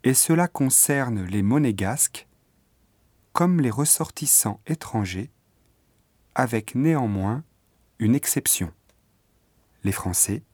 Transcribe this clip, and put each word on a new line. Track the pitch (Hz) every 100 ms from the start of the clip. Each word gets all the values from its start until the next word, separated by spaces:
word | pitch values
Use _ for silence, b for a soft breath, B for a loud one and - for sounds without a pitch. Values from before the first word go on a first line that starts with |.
et | 127
cela | 131 - 165 175
concerne | - 135 - - 143 123 107
les | 90 104
monégasques | 98 139 135 98 98 135 - - - _ _ _ _ _ _ _ _ _ _
comme | - 175 175
les | 127
ressortissants | 107 151 - 160 - 151 - 110 101 -
étrangers, | 160 - 113 95 90 117 _ _ _ _ _ _ _ _ _ _
avec | - 127 113 -
néanmoins | 123 151 156 117 98 98 127 - _ _ _ _ _
une | 107
exception, | 135 - - - - 85 - _ _ _ _ _ _ _ _ _ _
les | 101
Français | 95 92 90 - 104 _